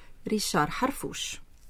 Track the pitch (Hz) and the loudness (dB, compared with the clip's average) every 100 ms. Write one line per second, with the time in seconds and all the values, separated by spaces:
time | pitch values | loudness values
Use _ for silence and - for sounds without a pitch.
0 | - - - 214 - - - - 277 - | -14 -10 0 0 4 4 4 4 2 2
1 | - - - - - - - | -6 -4 -6 -6 -12 -18 -18